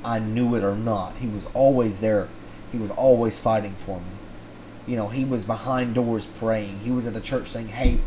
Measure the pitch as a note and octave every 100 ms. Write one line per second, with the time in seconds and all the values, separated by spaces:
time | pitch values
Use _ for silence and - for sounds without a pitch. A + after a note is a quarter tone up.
0 | A#2 A2+ G#2+ A2+ A#2+ A#2+ G2 G#2 A2+ G#2
1 | F2+ - A#2+ G#2 - - C3+ B2+ A2+ G2
2 | A2 G#2+ F2 - - - - A#2+ G#2 -
3 | C3 A#2+ A2+ - A#2 A2 G2+ F#2 - F2+
4 | F2 F#2+ - - - - - - - A#2+
5 | G#2 B2+ C3 B2 G2+ A2+ B2+ B2+ B2 A#2
6 | A#2 A2 - - A2+ A2 G2+ G2 A2+ B2+
7 | A#2 G#2+ - B2+ - A#2 A2 A2+ C3 -